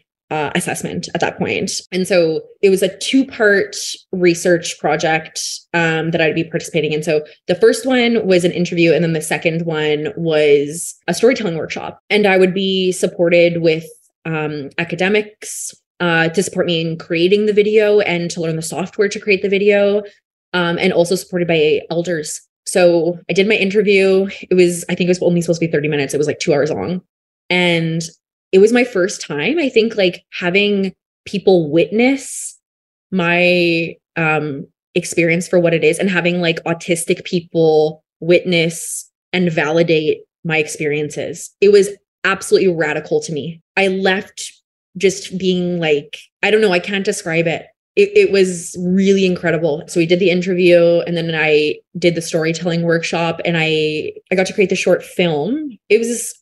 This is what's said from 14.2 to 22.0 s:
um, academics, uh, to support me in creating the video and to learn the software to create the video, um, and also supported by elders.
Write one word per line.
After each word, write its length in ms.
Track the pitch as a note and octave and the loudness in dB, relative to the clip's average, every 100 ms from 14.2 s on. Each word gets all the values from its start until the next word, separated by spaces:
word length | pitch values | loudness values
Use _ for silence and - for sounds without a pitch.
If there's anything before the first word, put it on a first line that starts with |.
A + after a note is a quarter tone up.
| E3 | -8
um, 460 | D#3 D3+ D3+ C#3 - | -4 -4 -6 -10 -8
academics, 920 | E3+ E3+ F#3 G#3+ G#3 - - - - - _ - | -6 -2 0 0 -2 -12 -14 -12 -14 -16 _ -4
uh, 300 | F3 E3 E3 | 0 2 2
to 120 | E3 | 0
support 240 | F#3 F#3 F3 | -4 -2 -2
me 160 | E3 | -2
in 160 | E3 E3 | -4 -6
creating 480 | - E3 F3+ G#3 G#3+ | -4 0 2 2 2
the 80 | |
video 460 | G#3 G#3 G#3+ G#3 G#3 | 2 2 4 4 2
and 320 | - F3 E3+ | 2 -2 -4
to 100 | F3+ | -4
learn 140 | E3 D#3+ | -4 -4
the 80 | |
software 440 | D#3+ C#3+ F#3 - G3 | -6 -8 -6 -2 -2
to 120 | G#3 | -2
create 240 | G#3+ F#3+ | -2 0
the 40 | G3 | 0
video, 540 | G3 G#3 G3+ G3+ G3+ G#3 _ _ _ _ | 0 2 2 2 0 -4 _ _ _ _
um, 260 | F3+ E3+ E3+ | -2 0 0
and 120 | F#3 | 0
also 220 | E3 E3+ | 2 2
supported 340 | F#3 - F3+ E3+ | 0 -4 -4 0
by 340 | E3 D3+ D3 - | 2 2 0 -2
elders. 500 | E3+ | -4